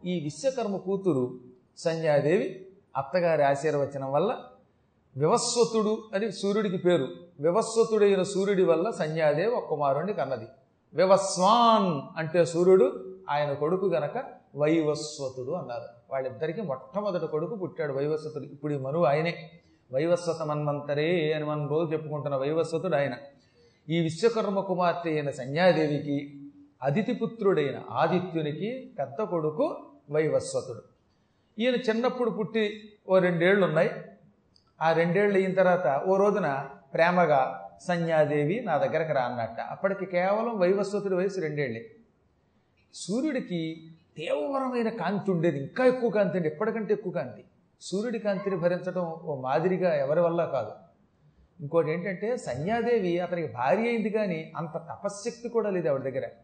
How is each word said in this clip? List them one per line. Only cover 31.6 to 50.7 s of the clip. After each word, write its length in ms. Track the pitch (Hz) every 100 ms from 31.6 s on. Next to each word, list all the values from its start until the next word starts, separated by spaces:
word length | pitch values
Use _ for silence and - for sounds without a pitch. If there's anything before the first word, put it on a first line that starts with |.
| 240 240
చిన్నప్పుడు 540 | - 220 247 254 240
పుట్టి 600 | 185 220 220 208 214 - - -
ఓ 100 | 185
రెండేళ్లు 460 | 180 170 175 202 175
ఉన్నాయి. 260 | 156 196 - - - _ _ _ _ _ _
ఆ 100 | 156
రెండేళ్ళు 460 | 160 170 175 208 196
అయిన 160 | 190
తర్వాత 500 | 185 185 175 160 139 190
ఓ 100 | 190
రోజున 480 | 202 202 165 139 139 - _
ప్రేమగా 760 | 165 165 180 170 143 131 - - - -
"సంధ్యాదేవి 760 | 175 165 160 147 147 147 214 220
నా 120 | 147
దగ్గరకు 360 | 135 - 156
రా" 80 | 143
అన్నట్ట. 400 | 123 120 113 -
అప్పటికి 440 | 120 139 196 190 185
కేవలం 540 | 180 185 208 233 226
వైవస్వతుడి 560 | 180 202 196 202 196 185
వయసు 260 | 190 190
రెండేళ్లే. 500 | 156 123 135 113 - - _ _ _ _ _ _ _ _ _
సూర్యుడికి 960 | - - 214 311 262 170 175 160 160 - - _ -
తీవ్రమైన 720 | 156 277 294 269 262 247 226
కాంతి 420 | 233 165 202 -
ఉండేది, 280 | 180 170 139
ఇంకా 260 | 135 - 254
ఎక్కువ 240 | 254 233
కాంతి 280 | 202 190 143
అండి, 100 | 151
ఎప్పటికంటే 460 | 151 220 226 196
ఎక్కువ 200 | 202 185
కాంతి. 300 | 165 127 104 - _ _ _
సూర్యుడి 380 | - 185 233 226
కాంతిని 360 | 208 190 202 190
భరించడం 460 | 175 180 185 180
ఓ 400 | 170 165 165 139
మాదిరిగా 540 | 127 147 175 185 180 151
ఎవరి 240 | 135 160
వల్ల 260 | 170 170 160
కాదు. 260 | 135 107